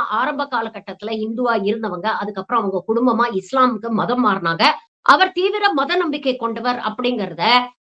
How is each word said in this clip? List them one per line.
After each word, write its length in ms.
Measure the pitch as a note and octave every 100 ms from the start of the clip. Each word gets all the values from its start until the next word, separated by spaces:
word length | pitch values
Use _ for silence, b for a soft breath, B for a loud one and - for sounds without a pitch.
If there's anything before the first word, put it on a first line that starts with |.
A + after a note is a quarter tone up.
| - G#3+
ஆரம்ப 240 | C4+ C#4
காலகட்டத்துல 680 | C#4 A#3 A3+ G#3 - F#3 G#3+ A3
இந்துவா 300 | A3 A3+ B3 A3
இருந்தவங்க, 460 | G3 A3+ G#3+ F3 G#3 F#3+
அதுக்கப்புறம் 400 | G3+ G3 F#3 A#3+
அவங்க 180 | G3+ F#3 -
குடும்பமா 380 | A3+ B3+ A3 A#3+ F#3+
இஸ்லாமுக்கு 500 | F#3 C4 B3+ A3 A#3
மதம் 340 | A3 F3 B3 A3
மாறினாங்க. 380 | F#3 E3 E3 C4 - - _
அவர் 340 | - D4 F#4 F4
தீவிர 280 | F#4+ G#4 G4+
மத 240 | D4+ C#4 F4+
நம்பிக்கை 400 | E4+ C#4+ C4+ B3+
கொண்டவர் 420 | A3+ A3+ A#3+ B3 G#3+
அப்படிங்கறத 560 | G#3 B3 A3+ F#3 D#3+ G3 B3 B3 -